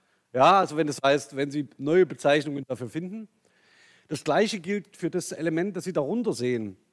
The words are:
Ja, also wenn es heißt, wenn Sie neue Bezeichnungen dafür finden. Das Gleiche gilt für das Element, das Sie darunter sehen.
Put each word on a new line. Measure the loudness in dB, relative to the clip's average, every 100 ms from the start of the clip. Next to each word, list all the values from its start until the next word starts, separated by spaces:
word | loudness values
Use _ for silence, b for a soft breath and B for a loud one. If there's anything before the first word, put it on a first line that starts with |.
| _ _ _
Ja, | 4 6 6
also | 4 0
wenn | -2
es | 0
heißt, | 2 2 0 -6
wenn | -4
Sie | -4 -8 -6
neue | 2 4 4
Bezeichnungen | 2 2 2 0 -8 -8
dafür | -8 -8
finden. | -8 -10 -12 -16 _ b b b b b b b
Das | -6
Gleiche | 0 2 2 0
gilt | -4 -6 -6 -8
für | -4
das | -4 -6
Element, | -6 -4 -2 -2 -4
das |
Sie | -6
darunter | -4 -2 -2 -2
sehen. | -2 -2 -2 -4 -12 _